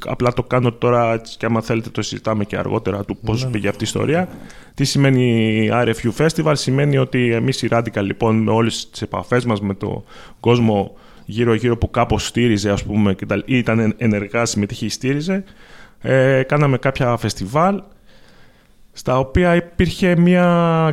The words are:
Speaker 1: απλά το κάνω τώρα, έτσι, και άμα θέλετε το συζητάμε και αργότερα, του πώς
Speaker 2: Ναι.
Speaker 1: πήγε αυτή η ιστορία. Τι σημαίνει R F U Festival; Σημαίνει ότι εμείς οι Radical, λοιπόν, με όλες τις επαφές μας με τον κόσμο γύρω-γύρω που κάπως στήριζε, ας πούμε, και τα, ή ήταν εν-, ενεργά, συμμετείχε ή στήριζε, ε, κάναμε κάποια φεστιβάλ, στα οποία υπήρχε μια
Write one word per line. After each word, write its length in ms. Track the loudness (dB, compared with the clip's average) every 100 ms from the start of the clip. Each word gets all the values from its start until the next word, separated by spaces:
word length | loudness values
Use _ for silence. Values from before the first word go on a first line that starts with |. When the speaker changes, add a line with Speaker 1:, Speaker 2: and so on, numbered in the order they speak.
| -8
Speaker 1:
απλά 260 | -2 0
το 100 | 0
κάνω 300 | 0 0 0
τώρα, 400 | 0 2 2 2
έτσι, 240 | -2 -6 -6
και 100 | -2
άμα 140 | 0
θέλετε 280 | 0 -2 -4
το 120 | -6
συζητάμε 420 | -6 -4 -2 -2
και 120 | -2 -4
αργότερα, 480 | -2 -2 -2 -4
του 120 | -4 -6
πώς 200 | -2 -2
Speaker 2:
Ναι. 60 | -2
Speaker 1:
πήγε 180 | -2 -2
αυτή 140 | -4
η 20 | -4
ιστορία. 420 | -2 0 0 -2 -8 -20 -20 -10
Τι 100 | -4
σημαίνει 840 | 0 2 4 4 4 2 2 2 2
R 160 | 2 0
F 220 | 0 -2
U 160 | 0 0
Festival; 260 | 0 0
Σημαίνει 460 | 0 0 0 2 2
ότι 340 | 0 0 0
εμείς 300 | 0 0 -2
οι 60 | 0
Radical, 320 | 0 0 -2
λοιπόν, 340 | -4 0 2 2
με 80 | 2
όλες 380 | 2 0 -2 -10
τις 120 | -10
επαφές 420 | -8 -6 -2 -2
μας 160 | 0 -2
με 140 | -4
τον 280 | -4 -6 -8 -12 -20 -20 -4
κόσμο 560 | 0 2 2 2 -2 -8 -20 -20
γύρω-γύρω 520 | -8 -2 0 2 0 0
που 140 | -2
κάπως 360 | 0 0 0 -2
στήριζε, 440 | 0 2 2 0
ας 140 | -2
πούμε, 300 | 0 0 2
και 120 | 0 -4
τα, 160 | -4
ή 120 | -2 0
ήταν 200 | 0 0
εν-, 160 | 0 0
ενεργά, 460 | 0 0 -2 -2
συμμετείχε 400 | -2 -2 -4 -4
ή 40 | -8
στήριζε, 560 | -4 -4 -2 -2 -4 -6 -18 -20 -20 -20 -8
ε, 420 | 0 2 4 2
κάναμε 340 | 2 2 2 2
κάποια 380 | 0 0 0 0
φεστιβάλ, 680 | -2 -4 -2 0 2 0 -8 -20 -20 -20 -20 -20 -20 _ _ _ -20
στα 260 | -10 -2 -2
οποία 360 | 0 2 2
υπήρχε 600 | 2 0 -2 -2 0 2 4
μια 300 | 4 4 4 4 2 2 0